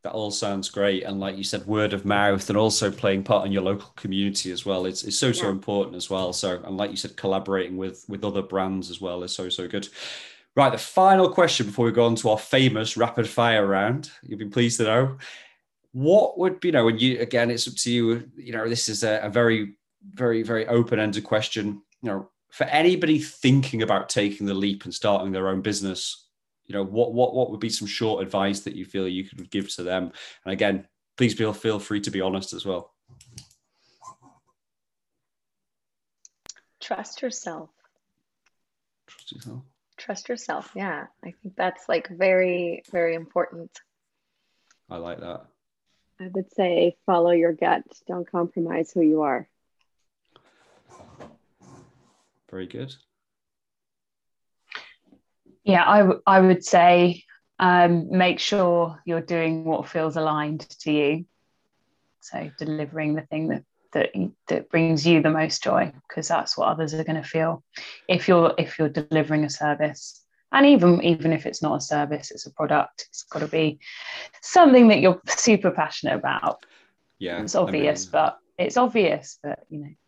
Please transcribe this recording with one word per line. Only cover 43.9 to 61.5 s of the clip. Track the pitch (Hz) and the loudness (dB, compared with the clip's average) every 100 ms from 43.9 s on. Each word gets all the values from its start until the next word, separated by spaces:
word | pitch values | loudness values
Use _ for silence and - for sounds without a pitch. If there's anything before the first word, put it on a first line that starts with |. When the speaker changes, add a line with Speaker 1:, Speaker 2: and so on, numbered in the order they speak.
| _ _ _ _ _ _ _ _ _ _ | _ _ _ _ _ _ _ _ _ _
Speaker 1:
I | 87 | -12
like | 85 85 | -12 -12
that. | 85 - _ _ _ _ _ _ _ _ | -12 -14 _ _ _ _ _ _ _ _
Speaker 2:
I | 185 | -8
would | 190 185 | -8 -6
say | - 185 175 175 - - | -2 0 4 2 0 0
follow | 175 170 | 2 4
your | 175 170 | 4 2
gut. | 160 165 165 - - - | 0 0 -2 -4 -20 -12
Don't | 180 170 | -10 -6
compromise | 175 170 185 165 165 160 | -4 -4 -4 -4 -4 -4
who | 185 | 2
you | 156 156 | 2 2
are. | 147 127 151 _ _ _ _ _ _ _ _ _ _ _ _ _ _ - - - - _ _ _ 135 131 - _ _ _ _ _ _ | 0 -2 -6 _ _ _ _ _ _ _ _ _ _ _ _ _ _ -20 -20 -20 -20 _ _ _ -20 -20 -20 _ _ _ _ _ _
Speaker 1:
Very | 92 92 | -12 -12
good. | 117 135 - _ _ _ _ _ _ _ _ _ _ _ _ _ _ _ _ _ - - _ _ _ _ _ _ _ | -12 -14 -16 _ _ _ _ _ _ _ _ _ _ _ _ _ _ _ _ _ -18 -18 _ _ _ _ _ _ _
Speaker 4:
Yeah, | 208 175 - | 2 4 6
I, | 208 | 6
w-, | 190 - - | 6 4 4
I | 190 | 6
would | 185 180 | 6 4
say, | - 180 175 175 175 175 _ - _ - | 4 6 8 6 4 0 _ -20 _ 0
um, | 185 180 175 175 160 185 | 4 6 6 4 2 2
make | 180 180 | 2 2
sure | - 202 180 170 165 156 - | -2 2 2 2 0 -4 -6
you're | 170 | -6
doing | 165 170 160 160 160 | -2 -2 -2 -2 -4
what | 156 - | -4 -4
feels | 170 160 160 | -4 -4 -2
aligned | 156 151 151 156 - - | -2 -2 -4 -6 -10 -12
to | - | -2
you. | 151 143 160 170 _ _ | 0 2 -2 -8 _ _